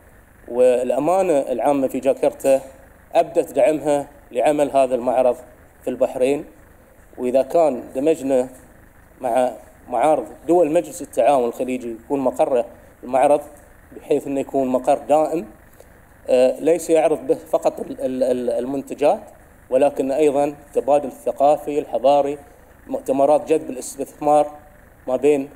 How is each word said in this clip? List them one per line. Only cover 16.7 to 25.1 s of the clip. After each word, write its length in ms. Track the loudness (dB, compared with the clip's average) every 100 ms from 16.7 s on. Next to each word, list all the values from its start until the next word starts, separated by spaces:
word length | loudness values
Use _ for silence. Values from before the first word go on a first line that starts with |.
| 0 2
يعرض 360 | 2 2 0 -2
به 80 |
فقط 460 | -4 -2 -2 -2 -4
ال-، 200 | -8 -8
ال-، 220 | -6 -2
ال-، 280 | -2 -2 -2
المنتجات، 680 | -4 -4 -6 -8 -2 0 0 -4 -20 -20 -20 -2
ولكن 400 | 2 2 0 -2
أيضًا 320 | 0 2 2
التبادل 640 | -2 -4 -8 -4 0 0 0
الثقافي 680 | -8 -6 0 2 2 -2 -6
الحضاري، 600 | -4 0 2 4 2 -4 -14 -20 -20 -20 -10
مؤتمرات 640 | -8 -2 2 2 2 2
جذب 220 | -2 -2
الاستثمار 800 | -12 -8 -6 -6 -4 2 2 2 -4 -20 -20 -20 -14
ما 80 | -6